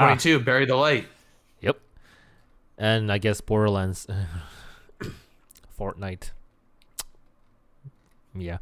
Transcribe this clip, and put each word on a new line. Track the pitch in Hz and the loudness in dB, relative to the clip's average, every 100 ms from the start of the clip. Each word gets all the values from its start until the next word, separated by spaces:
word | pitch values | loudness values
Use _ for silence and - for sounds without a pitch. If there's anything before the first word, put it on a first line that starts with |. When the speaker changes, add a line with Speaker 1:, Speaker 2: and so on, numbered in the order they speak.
| 127 | 4
Speaker 1:
Twenty-two, | - 170 156 | 4 4 2
Bury | 120 131 135 | 4 2 2
the | 127 | 2
Light. | 147 135 - - _ _ _ _ | 4 2 -2 -18 _ _ _ _
Speaker 2:
Yep. | 98 - _ - - - _ _ _ _ _ - | -4 -4 _ -20 -20 -20 _ _ _ _ _ -4
And | 107 113 107 | 0 2 2
I | 101 | 0
guess | 110 101 | 0 -2
Borderlands, | - 107 107 98 95 92 - 95 90 82 78 - - - - - | 0 2 4 2 -2 -4 -6 -6 -6 -8 -14 -18 -20 -20 -20 -12
<sighs> | - - _ _ _ - - - | -12 -12 _ _ _ -20 -20 -10
Fortnite. | 98 90 95 92 - - - _ _ _ _ - - - - _ _ _ _ _ 135 - _ _ _ 95 | -8 -6 -8 -8 -10 -14 -16 _ _ _ _ -14 -14 -14 -20 _ _ _ _ _ -20 -20 _ _ _ -10
Yeah. | 87 87 | -8 -8